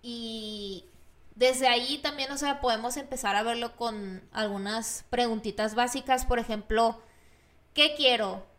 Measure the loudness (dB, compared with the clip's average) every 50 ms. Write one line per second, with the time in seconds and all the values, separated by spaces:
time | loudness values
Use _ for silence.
0 | -12 -12 -10 -8 -8 -8 -8 -8 -8 -8 -8 -8 -8 -8 -10 -10 -12 -18 -20 -20
1 | -20 -20 -20 -20 -20 -20 0 4 4 4 6 6 4 4 4 4 2 -2 -6 -4
2 | -4 -4 -4 -4 -6 -6 -4 -2 0 -2 -2 0 2 0 0 0 -2 -4 -4 -6
3 | -6 -8 -8 -4 -2 0 0 2 2 0 -2 -2 -4 -6 -6 -6 -6 -6 -4 -6
4 | -8 -8 -10 -12 -14 -10 -6 -4 -4 -2 -2 -4 -4 -4 -4 -4 -4 -6 -8 -8
5 | -8 -4 0 0 2 2 0 -2 -4 -6 -2 -2 -2 0 2 2 0 2 0 -4
6 | 2 2 2 2 4 2 2 2 2 -2 -4 -6 -2 0 4 4 4 4 2 -2
7 | -14 -20 -20 -20 _ -20 -20 _ _ _ _ _ _ _ _ 4 4 4 4 4
8 | 4 4 4 4 0 -2 -4 -8 -12 -16 -20